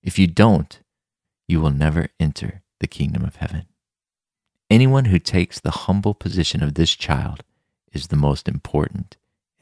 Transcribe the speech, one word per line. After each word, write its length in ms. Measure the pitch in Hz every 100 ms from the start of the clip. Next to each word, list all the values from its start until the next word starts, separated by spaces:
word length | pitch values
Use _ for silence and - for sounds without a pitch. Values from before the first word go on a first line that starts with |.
If 160 | - -
you 80 | 90
don't, 540 | 85 113 87 76 - _ _ _ _ _ _ -
you 140 | 82
will 100 | 78
never 380 | 69 76 80 - -
enter 440 | 78 - - 95 _ -
the 60 | -
kingdom 400 | - 71 - -
of 100 | -
heaven.'" 300 | - 80 - _ _ _ _ _ _ _ _ _ -
Anyone 360 | 113 131 135
who 160 | 120 90
takes 400 | - 92 87 -
the 100 | -
humble 420 | - - 98 104
position 480 | 104 90 87 78 -
of 140 | 73
this 220 | 73 82 -
child 480 | - 67 69 73 - _ _ _ _
is 160 | 71 -
the 80 | 76
most 320 | 73 69 -
important 680 | 69 - 76 - - - - _ _ _ _